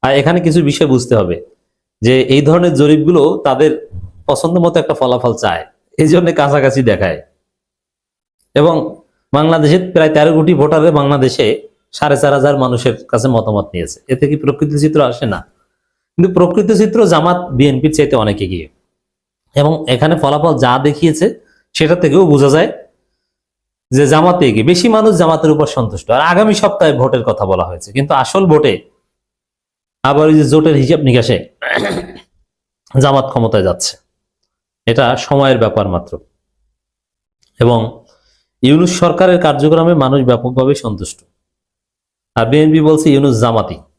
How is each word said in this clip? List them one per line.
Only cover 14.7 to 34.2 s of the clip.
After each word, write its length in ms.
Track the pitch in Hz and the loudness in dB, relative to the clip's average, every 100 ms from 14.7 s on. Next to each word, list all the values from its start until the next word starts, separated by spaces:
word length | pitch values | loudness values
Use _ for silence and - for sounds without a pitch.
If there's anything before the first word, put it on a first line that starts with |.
| 147 | -2
চিত্র 180 | 151 156 131 | -2 0 -2
আসে? 160 | 120 123 | -2 -6
না। 140 | 90 - _ _ _ _ _ _ - | -8 -12 _ _ _ _ _ _ -2
কিন্তু 100 | 180 180 | 0 2
প্রকৃত 320 | 175 175 202 202 | 0 0 0 0
চিত্র 180 | 214 240 202 | 2 2 2
জামাত 260 | 269 269 180 - 127 | 2 0 -2 -4 0
বিএনপির 360 | 143 131 151 151 | 0 2 -2 0
চাইতে 180 | 143 127 | 0 0
অনেক 220 | 107 101 95 | -2 -4 -6
এগিয়ে। 200 | 90 76 _ _ _ _ _ _ _ _ | -8 -12 _ _ _ _ _ _ _ _
এবং 180 | 139 143 160 139 | -2 0 -2 -2
এখানে 200 | 123 151 165 | 0 0 0
ফলাফল 300 | 139 147 165 135 | 0 0 0 0
যা 80 | 123 127 143 | 0 0 -2
দেখিয়েছে 400 | 147 170 151 180 - _ _ _ | 0 -2 0 -2 -4 _ _ _
সেটা 220 | - 156 175 | -4 0 0
থেকেও 200 | 160 151 185 | 2 2 4
বোঝা 180 | 135 139 | 4 4
যায় 140 | 147 202 - - _ _ _ _ _ _ _ _ _ _ | 2 0 -6 -20 _ _ _ _ _ _ _ _ _ _
যে 140 | 131 143 | 0 2
জামাতে 320 | 156 175 180 143 | 4 2 2 0
এগিয়ে, 180 | 107 113 | 0 0
বেশি 160 | 180 233 | 0 2
মানুষ 240 | 220 220 180 | 2 2 2
জামাতের 300 | 165 160 160 | 0 0 0
উপর 120 | 156 147 - | 0 -2 -2
সন্তুষ্ট। 300 | 113 98 - | -6 -8 -4
আর 120 | 120 156 | 0 0
আগামী 220 | 175 214 196 | 2 0 0
সপ্তাহে 300 | 202 151 160 131 | -2 0 0 0
ভোটের 220 | 127 127 113 | 0 -2 -2
কথা 160 | 104 98 | -4 -2
বলা 180 | 92 85 | -2 -4
হয়েছে, 200 | 87 - 107 | -8 -10 -6
কিন্তু 160 | 143 147 | -2 -2
আসল 220 | 131 190 190 | 0 0 2
ভোটে 200 | 151 139 90 - _ _ _ _ _ _ _ _ _ _ _ | 2 2 -2 -8 _ _ _ _ _ _ _ _ _ _ _
আবার 200 | 131 143 156 | -2 2 4
ওই 60 | 156 | 2
যে 60 | 135 | 4
জোটের 240 | 151 156 143 | 2 2 0
হিসাব 180 | 131 - 131 | 0 0 2
নিকাশে 280 | 123 113 101 - _ 127 - 202 180 180 - _ _ _ _ _ _ _ 135 | 0 0 -4 -4 _ -6 -4 -4 -8 -10 -20 _ _ _ _ _ _ _ -2
জামাত 240 | 139 135 135 | 2 0 0
ক্ষমতায় 320 | 135 113 110 95 | -2 0 0 -2
যাচ্ছে, 240 | - - - _ _ | -4 -8 -10 _ _